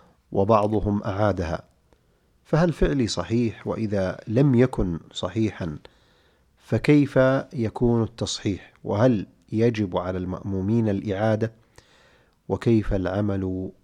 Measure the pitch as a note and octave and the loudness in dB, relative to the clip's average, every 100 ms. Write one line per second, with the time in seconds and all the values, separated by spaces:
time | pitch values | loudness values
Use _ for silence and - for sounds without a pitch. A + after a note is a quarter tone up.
0 | _ _ _ G2 G2 A2 G#2 G#2+ G#2 G#2 | _ _ _ -2 4 4 4 0 0 -2
1 | - G2 G#2+ F2+ E2 D#2+ - _ _ _ | -2 0 0 0 -4 -6 -10 _ _ _
2 | _ _ _ _ - D#3 F3 C#3 F3+ C#3+ | _ _ _ _ -2 2 2 2 0 2
3 | A2 - E2+ A#2 A#2 - A2+ G2+ A2 G2+ | 0 -2 -2 0 0 -2 -6 -4 -2 -2
4 | F#2 - - A2 C#3+ A#2+ C3 - F#2+ E2 | -2 -4 -4 2 4 6 4 2 -2 -2
5 | - - F2+ A2 A2 - F2 D2 - _ | -8 -8 -6 -2 -2 -2 -8 -8 -16 _
6 | _ _ _ _ _ _ - A2+ - D3 | _ _ _ _ _ _ -4 -2 4 4
7 | C#3 C3+ C3 C3+ - B2+ A2 - A#2+ A#2 | 4 4 2 2 -4 -6 -6 0 2 2
8 | A2 - G2+ - A2 F2+ - _ G#2+ G2+ | 0 -4 -8 -4 -4 -6 -8 _ -6 2
9 | B2+ G#2+ F2 _ _ A2 A#2+ A2 G2 F2 | 2 2 -2 _ _ 0 0 0 -2 -2
10 | F2+ F#2 F#2 F#2 G#2 F#2+ G2 A#2 A2 G2 | -4 -4 -4 -6 -6 -4 0 0 0 -2
11 | G#2+ F#2+ A2 G#2+ A2+ - _ - _ _ | -2 -2 0 0 -2 -8 _ -20 _ _
12 | _ _ _ _ - F#2+ B2 A2+ G2+ G2+ | _ _ _ _ -6 -2 2 2 2 -2
13 | F2+ G2 G#2 G2 F#2+ F#2 F#2 - | -2 -2 -2 -2 -4 -4 -8 -12